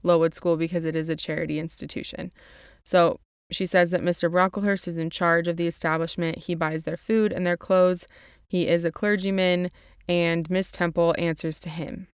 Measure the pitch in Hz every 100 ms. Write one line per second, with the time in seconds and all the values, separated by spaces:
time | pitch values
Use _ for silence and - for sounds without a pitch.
0 | 175 170 165 - 180 160 165 175 160 156
1 | 160 156 - 156 156 151 165 - - -
2 | - - 175 _ - - - - - 180
3 | 170 - _ _ _ - 185 185 175 180
4 | 175 175 170 175 185 208 202 196 - 165
5 | 160 - 170 170 170 170 170 165 165 160
6 | 165 - 165 - - 170 160 160 160 165
7 | - 220 214 - 180 175 - 185 180 180
8 | - - - _ _ 185 170 170 170 -
9 | 208 208 190 190 185 180 180 - _ _
10 | - 175 170 170 160 185 190 - 175 165
11 | 170 160 170 156 165 160 165 160 151 -
12 | 185